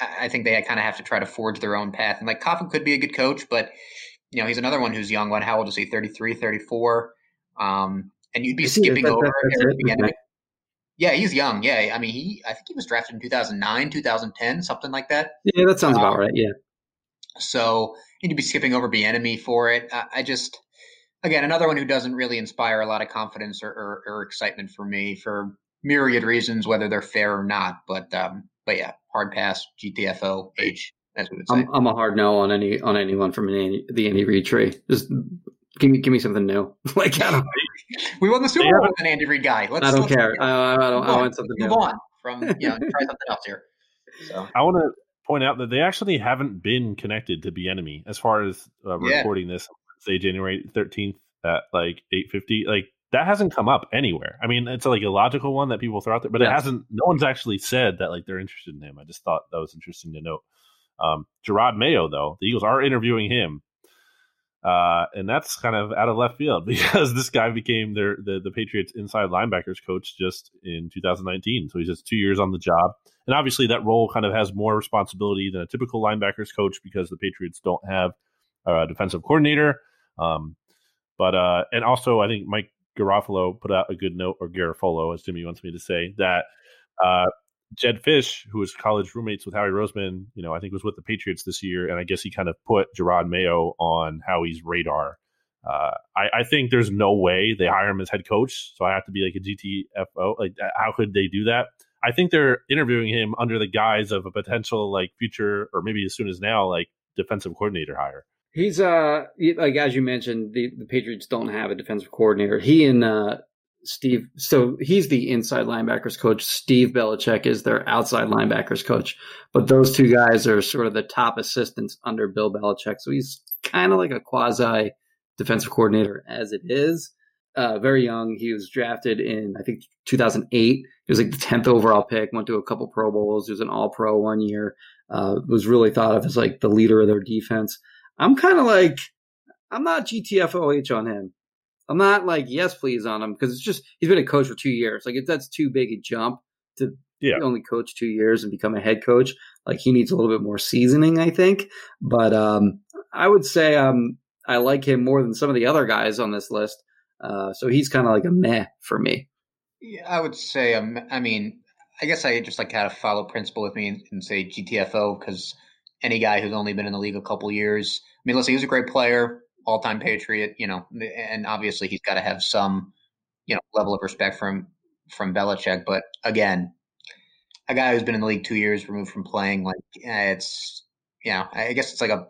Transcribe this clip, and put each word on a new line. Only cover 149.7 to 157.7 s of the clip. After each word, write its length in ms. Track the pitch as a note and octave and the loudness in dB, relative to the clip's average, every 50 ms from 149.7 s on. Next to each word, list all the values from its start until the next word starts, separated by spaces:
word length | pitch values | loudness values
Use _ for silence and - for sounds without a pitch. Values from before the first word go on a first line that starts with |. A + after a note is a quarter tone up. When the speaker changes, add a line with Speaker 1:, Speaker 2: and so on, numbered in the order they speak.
| - - | -6 -2
Speaker 2:
he 120 | - B2+ | 2 4
needs 200 | B2+ B2 A2+ - | 4 4 4 2
a 40 | F#3+ | 2
little 160 | - A2+ A2+ | 2 2 2
bit 120 | A2 A2 G#2 | 2 0 -2
more 160 | G#2 G#2 G2 | -4 -6 -6
seasoning, 580 | - - - A#2+ B2 B2 C3+ D3+ D#3 D#3+ E3 D#3+ | -4 -2 2 4 6 6 6 6 6 6 6 4
I 140 | E3 E3+ | 2 2
think. 360 | E3 - F#3 F#3 G3+ G3 - - - - - - - _ | 4 4 6 6 4 4 0 -8 -16 -20 -20 -20 -12 _
But, 320 | - B2 A#2+ A#2 A2+ A2 | -2 0 2 4 4 6
um, 500 | A2 G#2+ G#2+ G#2+ G#2+ G#2 G#2 G2+ F#2+ - _ _ - F4 - - | 4 4 4 4 4 4 4 4 2 0 _ _ -18 -18 -16 -10
I 160 | - - - G3 | -2 2 6 6
would 160 | G#3 G3 C#3+ | 6 6 6
say, 320 | - - F3 D#3+ D#3 D3 | 4 2 4 4 6 6
um, 440 | D3 C3+ C3 B2+ B2 A#2+ A#2+ - - _ _ _ _ _ - | 6 6 6 4 4 2 0 -4 -8 _ _ _ _ _ -2
I 100 | B2 A#2+ | 0 2
like 300 | B2 C3 C#3 C3+ C3+ C#3+ | 4 2 2 2 2 2
him 160 | C3+ B2 B2 | 2 4 4
more 200 | C3 C3+ C#3 B2+ | 4 4 4 2
than 100 | A#2 A2 | 2 0
some 160 | - D3 C#3+ | -2 0 0
of 60 | C3+ | 2
the 100 | B2 A2+ | 2 2
other 220 | B2+ D3 D#3 C3 A2 | 4 4 4 2 2
guys 320 | A2 G#2+ A2 A2 G#2+ A2 | 2 2 0 0 0 0
on 100 | A#2 G#2 | -2 -2
this 220 | G#2 G2+ - - | -2 -4 -6 -4
list. 260 | A2+ G#2+ G#2+ G#2+ - - _ _ _ _ _ _ _ _ | -4 -4 -4 -4 -6 -12 _ _ _ _ _ _ _ _
Uh, 340 | - A2 G#2 G2 F#2+ F#2+ F#2+ | -10 -8 -6 -6 -6 -8 -8
so 140 | - B2+ | -4 0
he's 220 | B2+ | 2